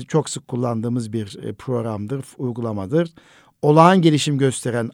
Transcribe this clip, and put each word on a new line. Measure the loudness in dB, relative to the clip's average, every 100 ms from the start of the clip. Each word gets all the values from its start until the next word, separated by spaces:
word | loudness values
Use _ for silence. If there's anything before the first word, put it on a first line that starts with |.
| -2
çok | -2 -2
sık | -8 -8
kullandığımız | -4 -4 -2 -2 -4 -4
bir, | -6 -8 -10
e, | -12
programdır, | -10 -6 -4 -4 -6 -6 -8
f-, | -10 -8
uygulamadır. | -8 -4 -6 -6 -2 -2 -2 -8 _ _ _ _
Olağan | 4 8 8 6
gelişim | 4 4 0 0
gösteren, | 0 0 -4 -4 -4